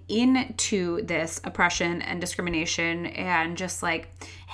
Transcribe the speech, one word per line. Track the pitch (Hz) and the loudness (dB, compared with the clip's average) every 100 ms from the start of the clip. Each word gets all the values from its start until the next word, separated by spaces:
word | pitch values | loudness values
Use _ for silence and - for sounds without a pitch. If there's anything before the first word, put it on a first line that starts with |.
| - | -2
into | 214 254 262 - - - 202 175 170 | 4 6 6 2 -2 0 2 2 0
this | 170 160 160 - | 0 0 0 -4
oppression | 180 190 175 - 170 175 | -4 2 2 4 0 0
and | - 175 | -2 -4
discrimination | 175 - 175 165 170 - 165 165 170 | -4 -4 -2 0 0 0 0 0 -4
and | - 185 170 165 170 | -4 0 2 0 -2
just, | 180 - | -6 -2
like, | 175 165 - - - - - | -2 -2 -6 -16 -16 -16 -14